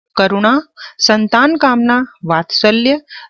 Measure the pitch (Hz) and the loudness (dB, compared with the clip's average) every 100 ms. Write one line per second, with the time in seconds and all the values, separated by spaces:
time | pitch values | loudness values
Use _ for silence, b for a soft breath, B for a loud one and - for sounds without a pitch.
0 | _ - 190 202 214 269 - - B B | _ -2 0 0 0 0 -2 -16 B B
1 | - 220 214 233 277 320 277 240 240 247 | 0 0 0 2 2 2 0 0 0 0
2 | 254 - 165 165 165 - 214 226 240 294 | -2 -8 -4 -2 -2 -2 0 2 0 -2
3 | - B B | -4 B B